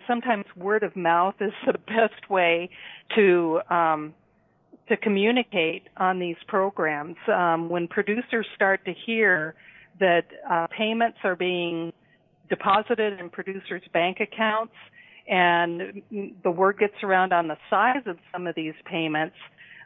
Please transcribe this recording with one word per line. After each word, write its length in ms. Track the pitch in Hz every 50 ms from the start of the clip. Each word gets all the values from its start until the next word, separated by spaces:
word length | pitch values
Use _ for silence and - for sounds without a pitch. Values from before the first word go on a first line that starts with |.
| -
sometimes 380 | - 240 233 247 254 226 202 202 - -
word 280 | 180 180 196 214 214 208
of 120 | 170 -
mouth 400 | 185 175 165 170 170 180 196 - -
is 100 | 202 214 - -
<laughs> 60 | -
the 120 | 269 -
best 520 | 175 - - 214 233 226 208 - - - -
way 400 | 196 185 175 170 170 170 175 185 - - - - - - - - -
to, 460 | 226 202 190 180 175 170 160 160 175 - -
um, 440 | 175 170 165 160 156 151 151 151 - _ _ _ _ _ _ _ _ _ _ _ - - _
to 80 | - 220
communicate 880 | - - 220 202 196 202 226 247 254 240 - - 180 160 160 165 190 - - -
on 200 | - 190 185 185
these 200 | 180 180 175 170 - -
programs. 720 | - - 196 190 196 - - 165 156 151 147 147 170 175 - -
Um, 400 | 226 202 185 175 170 165 165 170
when 220 | 170 175 175 170 165
producers 560 | - 208 202 202 208 240 247 - 247 226 202 - -
start 300 | - 202 190 190 190 -
to 80 | 185 170 - -
hear 480 | 233 226 226 220 196 185 156 156 160 - _ - - - - - _ _ 180
that, 280 | 190 180 170 170 165 - - - - -
uh, 180 | 180 165 165
payments 500 | 170 - 202 214 214 226 226 233 226 - - -
are 100 | 196 180
being 560 | 170 180 180 180 175 175 170 170 165 165 165 - _ _ _ _ _ _ _ _ _ _ -
deposited 680 | 196 - - 202 196 214 214 - 240 214 214 208 202 185
in 100 | 180 170
producers' 540 | - - 175 190 190 190 - - 185 180 - -
bank 300 | - - 170 185 185 -
accounts, 540 | 214 - - 220 220 220 214 220 226 233 _ - - - _ - - - - - -
and 760 | - 202 185 175 175 170 170 170 170 170 175 190 196 196 202 - - 220 202 196 - 214 180
the 100 | - 190
word 280 | 170 175 190 196 202 196
gets 160 | 214 208 - - 214
around 300 | 196 190 185 185 185 180
on 160 | 170 170 156
the 80 | 151 - - -
size 340 | 220 196 214 247 254 277 240
of 120 | 208 170 170 _ _
some 160 | - 180 180
of 80 | 170 165
these 200 | 170 160 156 156 - -
payments, 500 | - - 165 160 156 151 156 160 - - - - - _ - - - - - -